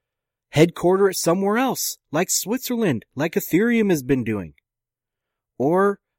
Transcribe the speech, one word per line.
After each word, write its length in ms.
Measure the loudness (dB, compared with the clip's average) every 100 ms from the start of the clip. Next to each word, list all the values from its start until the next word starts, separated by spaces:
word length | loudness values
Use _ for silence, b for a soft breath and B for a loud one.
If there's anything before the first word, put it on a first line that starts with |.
| _ _ _ _ _
Headquarter 580 | 2 2 2 0 4 2
it 80 | 2
somewhere 400 | 0 0 0 0
else, 400 | -2 -4 -8 -10 _
like 180 | -4 -2
Switzerland, 760 | -4 -4 -6 -4 -2 0 -2 -6
like 200 | -6 -4
Ethereum 560 | -4 0 0 2 2 2
has 140 | 0
been 200 | 0 -2
doing. 300 | 0 -6 -8 _ _ _ _ _ _ _ _ _ _ -4
Or, 400 | 0 2 0 -2 _